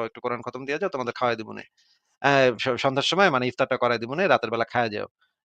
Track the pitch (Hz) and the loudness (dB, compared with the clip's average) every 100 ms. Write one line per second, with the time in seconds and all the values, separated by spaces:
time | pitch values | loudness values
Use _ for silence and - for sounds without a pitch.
0 | 113 117 123 120 120 127 135 151 190 131 | -4 -6 -6 -6 -8 -8 -6 -4 -4 -4
1 | 117 - 123 113 110 104 - _ _ _ | -4 0 0 0 -6 -14 -16 _ _ _
2 | _ - 139 139 131 107 131 117 139 131 | _ -2 2 4 4 2 -2 0 0 0
3 | - 170 196 127 123 - 131 127 120 117 | 0 2 2 2 0 0 0 0 0 0
4 | 117 156 190 120 113 113 113 123 113 104 | -4 0 4 4 2 -2 -2 0 -2 -4
5 | 101 _ _ _ | -8 _ _ _